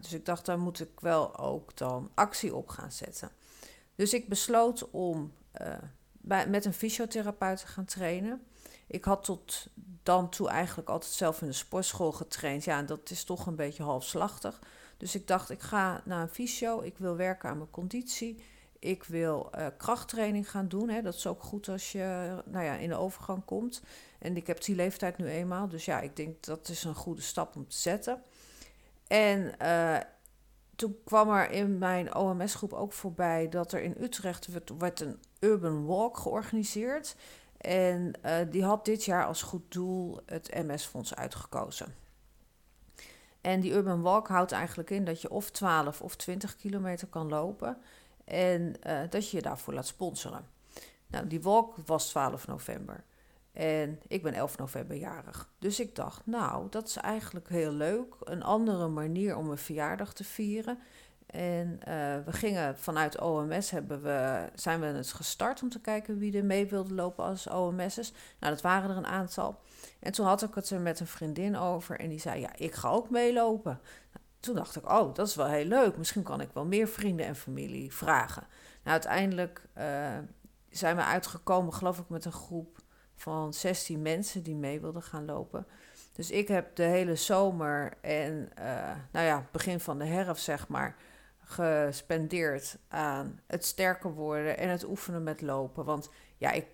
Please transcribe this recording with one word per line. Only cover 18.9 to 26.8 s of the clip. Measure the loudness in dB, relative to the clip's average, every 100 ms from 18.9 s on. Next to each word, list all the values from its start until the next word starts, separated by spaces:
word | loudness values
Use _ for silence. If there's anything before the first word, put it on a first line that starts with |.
| -4
wil, | -2 0 2 2 -2
eh, | -4 -6 -4
krachttraining | 0 0 -2 0 2 0 -2
gaan | -2 -2
doen, | 0 0
hè. | 0
Dat | -2
is | -2 -4
ook | -4
goed | -6 -8 -4
als | -6 -4
je, | -4 -2 -2 -4 -6
nou | -6 -2
ja, | -2
in | -2 -2
de |
overgang | 0 -2 -4 -6 -6
komt. | -2 -2 -2 -6 -14 -20 -20 -10
En | -4 -2
ik | -2
heb | -2
die | 0
leeftijd | 2 2 0 -2 -2
nu | -2
eenmaal. | -2 -2 -2 -2
Dus | -4
ja, | -2 0
ik | -2 -6
denk | -8 -8
dat | -8 -8 -6
is | -6